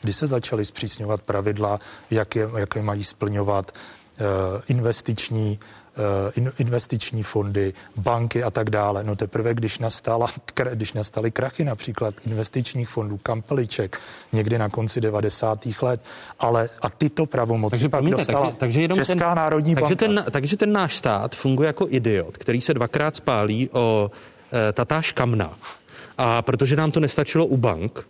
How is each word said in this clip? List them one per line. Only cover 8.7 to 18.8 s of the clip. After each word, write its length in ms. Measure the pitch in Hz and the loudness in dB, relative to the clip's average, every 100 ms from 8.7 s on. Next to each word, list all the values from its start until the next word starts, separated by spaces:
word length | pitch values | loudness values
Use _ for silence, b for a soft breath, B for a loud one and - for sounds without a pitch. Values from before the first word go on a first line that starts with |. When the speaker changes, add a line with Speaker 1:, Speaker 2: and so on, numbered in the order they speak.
Speaker 1:
dále. 340 | 107 104 101 | 2 2 0
No 120 | 107 101 | -2 -4
teprve, 380 | 104 - 113 | -2 0 0
když 240 | 117 113 - | 0 -2 -2
nastala 480 | 113 - - 113 120 - - | -4 -2 -2 0 0 -4 -12
kr-, 160 | - 127 | -4 -2
když 180 | 120 107 | -2 -4
nastaly 380 | - 107 - 113 | -4 -4 -2 -2
krachy 340 | - 131 - | -2 -4 -2
například 500 | 151 110 - 110 110 101 113 | -2 -2 -6 -4 -4 -4 -4
investičních 600 | 110 110 131 120 131 117 | -4 -2 -2 -2 -4 -4
fondů, 300 | - 104 101 | -4 -4 -4
kampeliček, 760 | - 113 - 139 113 - 98 - B B B | -4 -4 -2 -2 0 -2 -4 -6 B B B
někdy 260 | 110 107 117 | 0 2 2
na 100 | 107 | 0
konci 320 | 110 110 - | 0 -2 0
devadesátých 840 | 110 104 104 - 113 107 123 107 | 0 0 0 0 0 -2 -4 -2
let, 180 | 127 120 - B B B | 0 -2 -6 B B B
ale 300 | 117 117 113 - | 2 2 0 -2
a 80 | 117 | -6
tyto 360 | - 151 - 156 | 0 0 2 0
pravomoci 440 | 127 117 117 107 | 0 2 2 2
Speaker 2:
Takže 180 | 117 143 | 2 2
Speaker 1:
pak 100 | 143 | 2
Speaker 2:
promiňte, 160 | 147 202 | 2 2
Speaker 1:
dostala 240 | 160 139 | 2 2
Speaker 2:
takže, 120 | 135 117 | 0 0
takže 220 | 127 120 | 0 2